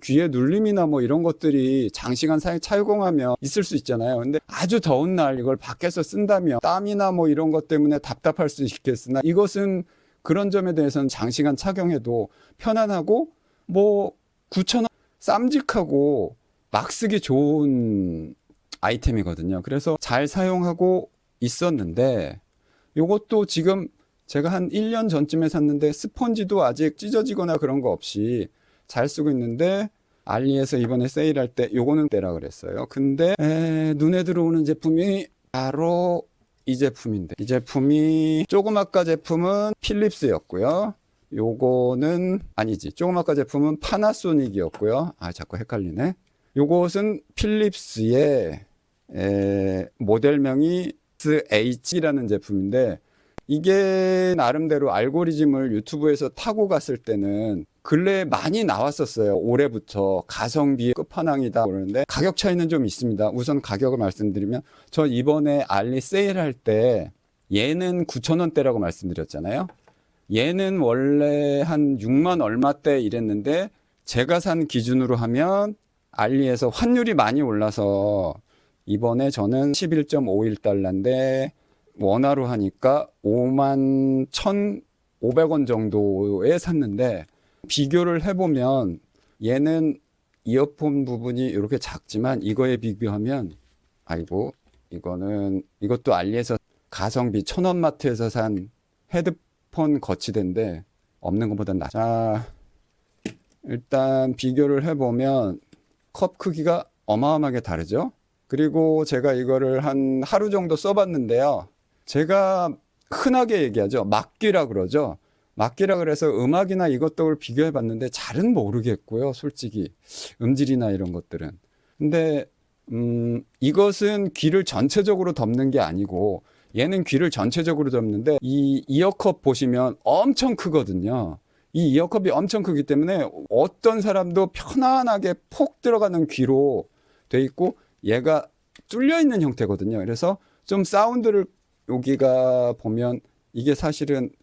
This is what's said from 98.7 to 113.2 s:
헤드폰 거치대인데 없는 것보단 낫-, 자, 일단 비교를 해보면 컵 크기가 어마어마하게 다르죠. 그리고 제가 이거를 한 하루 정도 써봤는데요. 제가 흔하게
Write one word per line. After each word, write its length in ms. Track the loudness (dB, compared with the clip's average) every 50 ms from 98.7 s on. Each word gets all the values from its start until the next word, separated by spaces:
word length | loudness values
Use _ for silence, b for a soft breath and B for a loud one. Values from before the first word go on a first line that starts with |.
| -16 _ _ _ _ _ _ _ -4
헤드폰 840 | -2 -2 -2 -4 -6 _ _ _ _ _ _ -4 -2 0 0 0 0
거치대인데 880 | -2 -4 -4 -4 -4 -4 -2 -2 -2 -2 -2 -2 -2 -4 -6 -8 -12 _ _ _ _ _ _ _
없는 300 | -6 -2 -2 0 0 -2
것보단 280 | -2 -4 -4 -4 -4 -4
낫-, 120 | -4 -4
자, 560 | -4 -2 0 0 0 0 0 0 -2 -4 -6 -10 -16 -20 _ _ _ _ _ _ _ _ _ _ _ _ -14 -14 -14 _ _ _ _ _ -10
일단 680 | -8 -8 -8 -4 _ 0 0 2 2 2 2 0 0 -2
비교를 500 | -2 -2 0 2 2 2 4 2 2 0
해보면 720 | -2 -2 -2 0 0 0 0 0 2 2 0 0 -2 -4 -8 -12 _ _ _ _ _ _ _ _ _ -6
컵 240 | -4 -4 -4 -4
크기가 480 | -6 -6 -6 -4 0 0 0 0 0 -4 -8 _ _ _
어마어마하게 540 | -2 0 2 2 2 2 2 0 0 -2 -4
다르죠. 540 | -4 -4 -4 -6 -4 -2 -2 -2 -2 -4 -8 _ _ _ _ _ _
그리고 560 | _ -2 0 0 2 2 2 2 4 2 2 0
제가 300 | 0 -2 0 0 0 0
이거를 520 | 0 0 0 2 2 2 2 0 0 0
한 380 | 0 0 0 0 0 0 -2 0
하루 260 | 0 0 0 0 0
정도 260 | 0 -2 0 -2 -2
써봤는데요. 920 | -2 0 0 2 2 2 0 0 -2 0 0 2 2 2 2 0 -2 -4 -10 _ _ _ _ _ _ _ -4
제가 640 | -2 -2 0 2 2 2 2 2 2 0 -2 -4 -6 -10 _ _ _ _ _ _
흔하게 500 | -6 -2